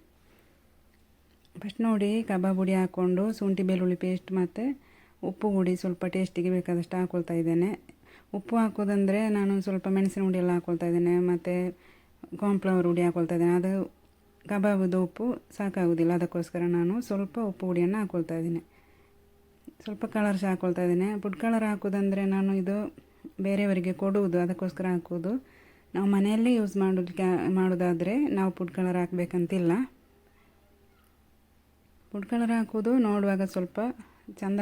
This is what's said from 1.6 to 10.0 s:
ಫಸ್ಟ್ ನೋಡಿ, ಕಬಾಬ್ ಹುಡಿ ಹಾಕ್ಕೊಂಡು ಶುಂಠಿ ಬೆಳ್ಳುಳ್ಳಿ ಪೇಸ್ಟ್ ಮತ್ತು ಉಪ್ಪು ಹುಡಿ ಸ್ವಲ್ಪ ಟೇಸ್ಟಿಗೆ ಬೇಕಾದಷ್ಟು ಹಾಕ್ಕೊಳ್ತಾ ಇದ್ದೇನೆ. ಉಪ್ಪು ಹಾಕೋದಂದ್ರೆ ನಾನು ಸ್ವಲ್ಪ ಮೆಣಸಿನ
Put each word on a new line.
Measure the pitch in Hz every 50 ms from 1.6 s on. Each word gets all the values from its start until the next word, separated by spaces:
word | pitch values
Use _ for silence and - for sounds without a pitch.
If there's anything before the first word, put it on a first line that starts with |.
| -
ಫಸ್ಟ್ | 208 - - 226 226
ನೋಡಿ, | 220 208 202 202 214 226 226 - 202
ಕಬಾಬ್ | 185 180 190 190 185 190
ಹುಡಿ | 185 190 190
ಹಾಕ್ಕೊಂಡು | 185 185 - - 185 180 180 185 196 220 220 -
ಶುಂಠಿ | 208 196 190 185 190 185
ಬೆಳ್ಳುಳ್ಳಿ | 185 180 180 180 180 175 -
ಪೇಸ್ಟ್ | 185 185 180 - - 185 190
ಮತ್ತು | 180 175 - - 226 269 277 262 - - - - - _ _ _ - -
ಉಪ್ಪು | 190 - - 214 196 190
ಹುಡಿ | 185 180 185 180 -
ಸ್ವಲ್ಪ | 190 175 180 - 180 180 190
ಟೇಸ್ಟಿಗೆ | 190 180 - 175 170 185 185 180
ಬೇಕಾದಷ್ಟು | 175 - 175 175 170 - - 185
ಹಾಕ್ಕೊಳ್ತಾ | 180 175 - 180 170 - 170 170
ಇದ್ದೇನೆ. | 165 165 165 170 175 202 220 - - - - _ - - - - - _ - 202
ಉಪ್ಪು | 190 - 233 233
ಹಾಕೋದಂದ್ರೆ | 226 214 190 - 208 196 208 202 196 196 196 208 220 220 208
ನಾನು | 202 202 196 196 196 190
ಸ್ವಲ್ಪ | - 190 190 - 196 190
ಮೆಣಸಿನ | 190